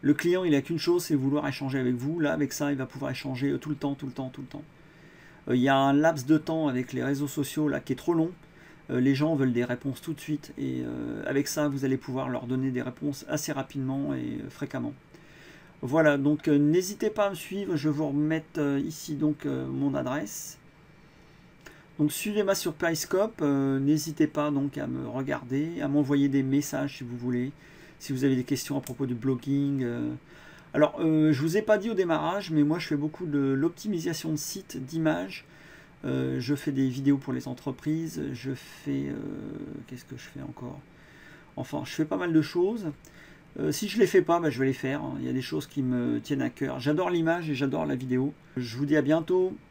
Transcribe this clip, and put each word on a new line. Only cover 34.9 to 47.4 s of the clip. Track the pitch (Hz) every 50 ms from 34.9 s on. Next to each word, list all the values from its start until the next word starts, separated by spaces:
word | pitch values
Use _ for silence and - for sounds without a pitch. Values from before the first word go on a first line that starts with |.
| 160 160 160 156 156 - - 196 190 - - - - - - - - - - - - - -
Euh, | 131 131 131 131 131 131 131
je | 123 120 147
fais | 139 - - 139
des | 135 135 131
vidéos | 123 131 135 139 143 139
pour | 135 -
les | 127 127 127 131
entreprises, | 127 123 - 135 127 - - 151 156 160 165 160 156 160 147 139 131
je | 120 120 135 135
fais... | 127 - - - - - 147 139 135 139 139
Euh, | 127 - - - - - - - - - - - - - - -
qu'est-ce | 127 123 -
que | - 131 123
je | -
fais | - - 135
encore ? | 135 127 123 - 131 123 - 135 - - - - - - - - - - - - - - -
Enfin, | - 127 - - 147 139
je | 127 -
fais | - 156
pas | 156 180 190
mal | 180 175 165
de | 156
choses. | 151 151 - 175 175 196 226 240 202 160 143 - - - - - - - - - - - - -
Euh, | - 151
si | 147 - - 202
je | 202 214
les | 214 170
fais | - 190
pas, | 160 - 170 170
bah, | 170 156
je | 127 120
vais | 135
les | 135 131
faire, | - - 131 135 147
hein. | - - 131 -
Il | 127
y | 127
a | 127
des | 127
choses | 127 - 156 156 139
qui | - - -
me | 135 127 127 123 120 120 120 117
tiennent | 110 - 147 135
à | - -
cœur. | - - 139 139 131 131
J'adore | 120 139 151 156 185 180
l'image | 180 170 160 160 165 175